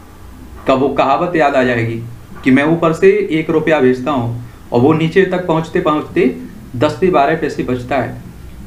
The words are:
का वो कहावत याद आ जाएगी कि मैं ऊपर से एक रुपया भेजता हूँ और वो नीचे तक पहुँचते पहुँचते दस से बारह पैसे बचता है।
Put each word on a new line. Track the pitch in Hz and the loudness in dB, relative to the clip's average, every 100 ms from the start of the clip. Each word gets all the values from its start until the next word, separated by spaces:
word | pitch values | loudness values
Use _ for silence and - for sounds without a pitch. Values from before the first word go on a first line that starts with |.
| - - - - - - - | -20 -20 -20 -20 -18 -6 0
का | |
वो | 131 135 | 2 2
कहावत | 127 135 143 175 160 | 2 2 2 0 2
याद | 143 135 | 2 2
आ | |
जाएगी | 123 120 113 117 - - - - | 2 0 -2 -4 -8 -14 -16 -4
कि | 135 | 2
मैं | 135 | 4
ऊपर | 147 165 170 | 4 2 0
से | 160 190 208 190 | 4 4 4 2
एक | 156 160 | -2 0
रुपया | 160 160 151 | 0 2 4
भेजता | 127 127 127 | 4 2 0
हूँ | 139 117 - - - - | -2 -4 -6 -12 -18 -4
और | 120 | 2
वो | 135 | 4
नीचे | 160 160 190 190 | 4 2 2 2
तक | 180 180 | 0 -2
पहुँचते | 160 160 180 | -2 -2 -2
पहुँचते | 170 151 - 165 240 254 - - - - | 0 -2 -2 0 0 0 -10 -16 -12 -2
दस | 151 151 | -2 2
से | 190 | 2
बारह | 156 143 160 | 4 2 0
पैसे | 147 - | -2 -4
बचता | 127 127 - 139 | -4 -4 -2 -4
है। | 107 - - - - - | -4 -8 -16 -18 -18 -16